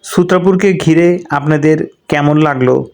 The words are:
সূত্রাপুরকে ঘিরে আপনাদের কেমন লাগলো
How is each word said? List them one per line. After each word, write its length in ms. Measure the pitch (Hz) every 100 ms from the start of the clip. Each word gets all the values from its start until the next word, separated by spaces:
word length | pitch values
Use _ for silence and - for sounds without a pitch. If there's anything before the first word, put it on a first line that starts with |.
সূত্রাপুরকে 640 | - - 180 185 180 190 196 175
ঘিরে 240 | 160 160 175 175 -
আপনাদের 460 | 143 143 151 156 156 - _ _
কেমন 280 | 147 143 151
লাগলো 360 | 156 135 127 127 135